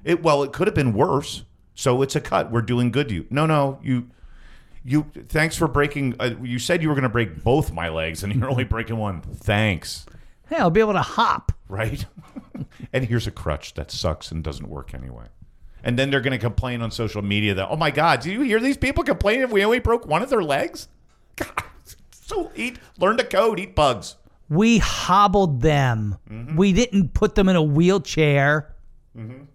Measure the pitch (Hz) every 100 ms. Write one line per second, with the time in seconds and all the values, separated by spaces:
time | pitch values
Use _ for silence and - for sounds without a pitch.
0 | - 170 156 147 139 - 185 170 135 104
1 | 160 139 - - - _ _ - - 127
2 | 135 151 - 95 - 113 110 120 123 113
3 | 139 92 73 135 156 156 139 135 - 127
4 | 120 - - - - - - - 127 147
5 | 151 - - 156 160 - 165 143 143 143
6 | 139 117 123 117 123 120 117 175 156 143
7 | 131 113 110 78 - 139 147 82 82 80
8 | 80 80 101 110 123 131 107 113 113 117
9 | 104 87 - - - 104 107 85 - -
10 | - - - - _ 320 196 170 220 190
11 | 135 - 226 151 - - - 98 110 -
12 | - - - - - - 127 - 139 131
13 | 127 117 110 - - 73 - - 76 -
14 | 87 78 - 82 78 69 53 71 69 65
15 | 64 60 60 - - - - - 123 120
16 | 139 139 123 127 120 113 131 120 117 -
17 | 113 104 101 104 104 95 95 151 160 123
18 | 165 139 135 208 269 214 254 277 262 285
19 | 339 202 202 233 262 214 202 247 240 233
20 | 233 151 262 247 165 139 339 - - _
21 | _ _ _ - - - - - - -
22 | - - - 453 - - 240 247 - -
23 | 185 226 240 196 208 208 190 - 147 113
24 | 85 - - _ - 151 226 233 - -
25 | - 185 202 196 190 131 151 147 135 113
26 | 104 98 - 107 127 156 196 185 247 196
27 | 165 - 214 - 190 185 156 147 175 196
28 | - - 151 143 139 151 147 - - -
29 | _ 117 110 131 147